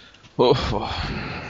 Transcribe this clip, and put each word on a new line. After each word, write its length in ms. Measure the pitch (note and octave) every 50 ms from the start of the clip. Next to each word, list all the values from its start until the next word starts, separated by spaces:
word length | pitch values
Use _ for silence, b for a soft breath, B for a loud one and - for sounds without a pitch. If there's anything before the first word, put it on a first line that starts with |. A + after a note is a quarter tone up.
| B B B B B - -
Huh, 340 | - B2 A#2+ C#3 B2+ - -
huh. 180 | G#2+ G2+ A2 B B B B B B B B B B B B